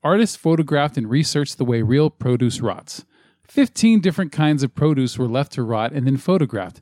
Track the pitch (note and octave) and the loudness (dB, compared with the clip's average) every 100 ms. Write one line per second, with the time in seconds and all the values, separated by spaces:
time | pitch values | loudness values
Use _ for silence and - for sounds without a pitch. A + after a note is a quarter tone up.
0 | D3 G3+ A3 - D#3+ E3 D3+ D3 D3 C#3+ | 0 2 2 0 0 0 2 0 0 -2
1 | G#2+ C3+ D#3 D3 C#3+ - B2 A#2 A2 C#3 | -2 0 0 -2 -4 -4 -2 0 2 2
2 | D3+ - B2+ B2 A#2+ - A2 F2 - - | 0 -2 -2 0 0 -2 -6 -6 -12 -20
3 | - _ _ _ _ - C4 - A3+ A3 | -20 _ _ _ _ 0 0 2 4 4
4 | F3+ E3 E3+ - D3+ D3 C3+ - D3+ C#3 | 2 -2 -4 0 2 2 -2 0 0 2
5 | B2+ A2+ B2 B2 C#3+ - A2+ A2 A#2 D3 | -2 -2 -4 -2 -4 -6 -4 -2 -4 -2
6 | C3 C3+ - F#3 B2+ G#2 F2+ - | -2 0 0 0 0 -4 -8 -14